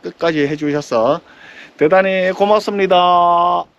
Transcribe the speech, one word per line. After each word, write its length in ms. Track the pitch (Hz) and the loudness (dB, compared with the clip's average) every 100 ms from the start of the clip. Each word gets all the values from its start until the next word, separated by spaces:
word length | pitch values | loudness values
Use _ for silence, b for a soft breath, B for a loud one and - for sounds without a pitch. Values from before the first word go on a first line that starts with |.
끝까지 460 | - - 170 156 143 | -10 -6 -4 -2 -2
해주셔서 760 | 151 147 147 143 120 117 165 - B B B B - | -2 -4 -6 -4 -2 0 -2 -6 B B B B -2
대단히 540 | 151 185 190 190 185 | 2 2 2 -2 -2
고맙습니다. 1300 | 185 202 214 208 202 190 185 180 175 175 170 175 175 170 | -2 0 0 -2 -2 0 2 4 2 2 2 0 -2 -6